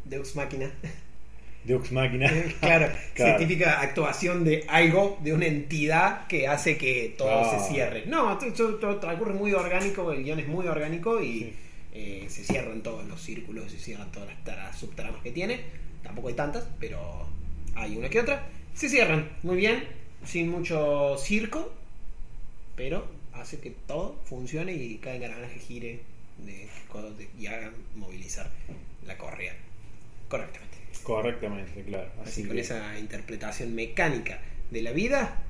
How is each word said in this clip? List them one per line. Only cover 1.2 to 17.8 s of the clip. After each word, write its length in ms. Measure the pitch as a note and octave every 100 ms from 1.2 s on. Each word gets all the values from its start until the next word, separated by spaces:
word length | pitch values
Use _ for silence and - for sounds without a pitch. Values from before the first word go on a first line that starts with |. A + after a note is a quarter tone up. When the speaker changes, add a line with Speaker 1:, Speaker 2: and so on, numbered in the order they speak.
| - - - -
Speaker 2:
Deus 260 | A#2 B2+ -
Machina. 380 | B2+ C3 B2 C#3+ D#3 E3+
Speaker 1:
<laughs> 140 | -
Claro, 280 | E3 E3 D3 - -
Speaker 2:
Claro. 160 | - A#2
Speaker 1:
esa 40 | A2
típica 440 | D#3+ F3 E3+ D3
actuación 640 | C#3 E3+ D3 - F3 F3
de 200 | D#3+ D#3 -
algo, 500 | D#3+ E3+ F3+ G3+ G3
de 100 | D3+
una 140 | D#3 E3
entidad 800 | D3 C#3+ C3 D3 D#3+ G3 G#3 -
que 180 | D#3+ C3
hace 280 | D3 E3+ D3+
que 360 | C3 B2 A2+ -
todo 120 | C3+
Speaker 2:
Ah. 280 | C3+ A2+ G#2+
Speaker 1:
se 120 | G2
cierre. 340 | C#3 B2 A2 F#3
No, 300 | D#4+ A3+ F#3+
to-, 140 | B3
to-, 220 | G#3 A3+ G#3+
to-, 200 | G3+ G3
transcurre 360 | E3+ E3+ G#3+
muy 180 | G3 G#3
orgánico, 600 | F#3+ F3 F#3 G3 D3+ E3+
el 100 | C#3
guion 140 | C3+ D#3
es 80 | C#3
muy 180 | E3+ F3+
orgánico 520 | D3+ D3+ E3+ A3 A#3
y, 180 | B2+ A2+
Speaker 2:
Sí. 140 | A2+ - - - -
Speaker 1:
eh, 320 | - G#2 F#2+ F#2+
se 160 | -
cierran 360 | - C3 A#2+ A2+
todos 240 | A2 A2 G#2+
los 140 | -
círculos, 500 | - A2 - A2 A2+
se 80 | -
cierran 320 | - G2+ G2+
todas 160 | G#2 G2+
las 140 | -
taras, 320 | - F#2+ G2 -
subtramas 420 | - - - -
que 80 | A#2+
tiene. 280 | B2+ G3 B3 - - - -
Tampoco 260 | D#3 A#2 C3
hay 60 |
tantas, 300 | B2 D3 D3 - -
pero 460 | A2+ - F2 - - - - - -
hay 220 | -